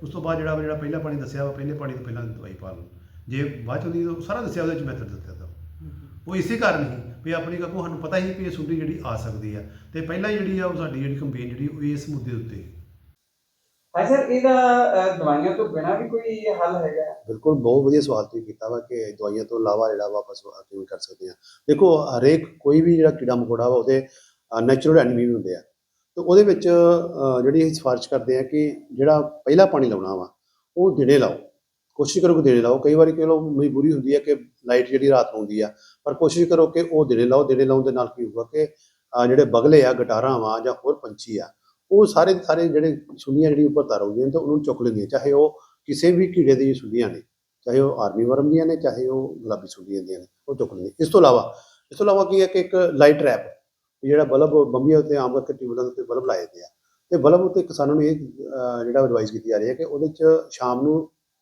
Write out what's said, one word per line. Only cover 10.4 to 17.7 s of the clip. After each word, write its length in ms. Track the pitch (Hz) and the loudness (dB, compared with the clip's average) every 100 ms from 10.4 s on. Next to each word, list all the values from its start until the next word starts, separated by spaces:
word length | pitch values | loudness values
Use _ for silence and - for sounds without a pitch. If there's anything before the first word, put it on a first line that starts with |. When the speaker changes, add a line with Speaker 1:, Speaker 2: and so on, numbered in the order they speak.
| 190 190 | -4 -4
Speaker 1:
ਆ 60 | 185 | -4
ਉਹ 100 | 170 | -6
ਸਾਡੀ 240 | 160 131 | -8 -6
ਜਿਹੜੀ 160 | 139 139 | -8 -8
ਕੰਪੇਨ 340 | 139 123 120 | -8 -10 -10
ਜਿਹੜੀ 180 | 120 143 | -8 -8
ਉਹ 160 | 151 | -6
ਇਸ 260 | 147 143 151 | -6 -6 -8
ਮੁੱਦੇ 260 | 143 117 117 | -10 -8 -10
ਉੱਤੇ। 380 | 113 101 82 - - _ _ _ _ _ _ _ _ _ _ 175 | -12 -14 -18 -20 -20 _ _ _ _ _ _ _ _ _ _ -4
Speaker 2:
ਹਾਂ 100 | 220 | 0
ਸਰ, 240 | 277 254 | 0 0
ਇਹਦਾ, 200 | 254 262 254 247 247 - 185 185 180 | 0 2 4 4 4 2 2 0 -2
ਅ, 20 | |
ਦਵਾਈਆਂ 400 | 151 147 233 - | -2 0 -2 -2
ਤੋਂ 120 | 220 | -4
ਬਿਨਾਂ 300 | 160 160 208 | -4 -4 -4
ਵੀ 100 | 226 | -4
ਕੋਈ 360 | 226 226 214 214 | -6 -6 -6 -4
ਹੱਲ 300 | 185 175 175 | -2 -2 -2
ਹੈਗਾ? 380 | 160 151 156 - - | -4 -4 -8 -10 -12
Speaker 1:
ਬਿਲਕੁਲ, 280 | 110 156 147 | -4 -2 0
ਬਹੁਤ 300 | 117 | 2